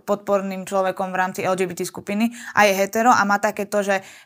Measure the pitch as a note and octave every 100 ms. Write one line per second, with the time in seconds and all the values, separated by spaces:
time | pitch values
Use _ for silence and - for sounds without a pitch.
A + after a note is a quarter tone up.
0 | - G3+ G#3 G3+ G3 F#3+ F3+ G3 F#3+ F#3
1 | F#3+ F#3 F#3 F#3 F#3 F#3 F#3 F3 F3+ -
2 | - G3+ A#3 - - - G#3 F#3+ G3 A3+
3 | A#3 - G3+ G3+ G#3+ G3+ G3+ G#3 G3 F#3+
4 | - -